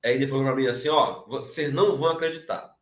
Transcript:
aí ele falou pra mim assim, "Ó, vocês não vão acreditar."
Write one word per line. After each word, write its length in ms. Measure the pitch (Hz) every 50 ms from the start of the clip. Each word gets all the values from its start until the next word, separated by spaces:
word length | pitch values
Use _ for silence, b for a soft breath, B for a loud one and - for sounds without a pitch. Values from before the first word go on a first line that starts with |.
| -
aí 100 | 120 127
ele 120 | 135 139
falou 180 | 135 135 135 135
pra 120 | 135 127
mim 100 | 135 131
assim, 220 | 123 120 - - 151
"Ó, 360 | 156 147 120 - - - - 107
vocês 440 | 123 - - - - - 147 147
não 240 | 139 165 202 208 190
vão 140 | 135 156 165
acreditar." 680 | 165 160 165 160 160 160 - - 98 - - - _ _